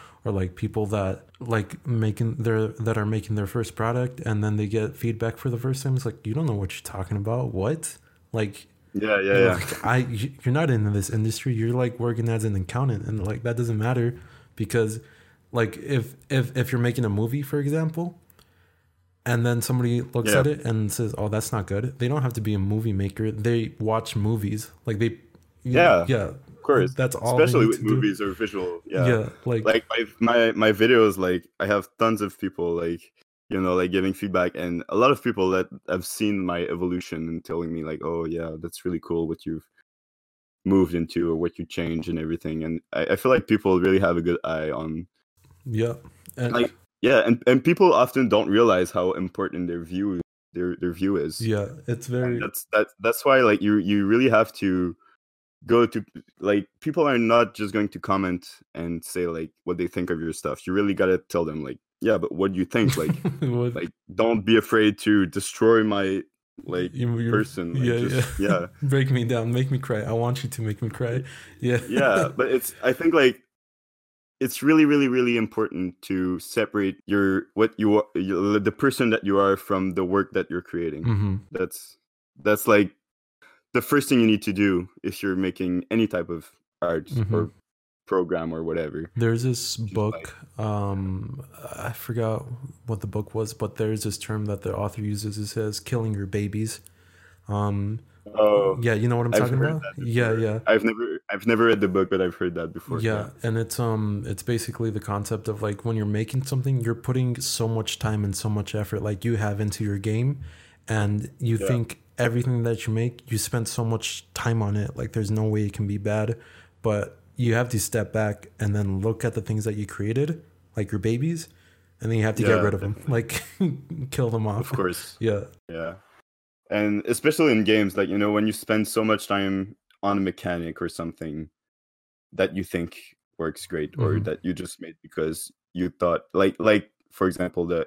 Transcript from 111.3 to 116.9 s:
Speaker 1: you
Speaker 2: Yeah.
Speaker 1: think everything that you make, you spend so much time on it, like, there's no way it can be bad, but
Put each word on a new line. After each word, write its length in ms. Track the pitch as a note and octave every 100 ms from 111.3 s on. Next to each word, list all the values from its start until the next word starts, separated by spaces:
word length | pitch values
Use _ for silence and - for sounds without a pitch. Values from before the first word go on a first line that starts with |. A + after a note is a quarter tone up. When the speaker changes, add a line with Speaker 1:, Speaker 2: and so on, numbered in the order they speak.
| -
Speaker 1:
you 180 | A#2 A2
Speaker 2:
Yeah. 120 | F#2+
Speaker 1:
think 340 | B2 A2+ - _ -
everything 460 | B2 A#2+ B2+ A#2+
that 220 | A#2 A2+ -
you 60 |
make, 380 | A2 A#2 - -
you 80 | A2
spend 300 | - A#2+ A2
so 160 | -
much 420 | A2+ A2+ - - -
time 260 | - A#2+ A#2
on 160 | G2+ G#2
it, 200 | G2+ -
like, 160 | A#2
there's 180 | A2+ G2+
no 140 | G#2+
way 200 | A2 G#2+ G#2
it 60 |
can 140 | - G2+
be 100 | G2+
bad, 380 | G#2 G#2+ G#2+ A#2 - - - _
but 360 | A2+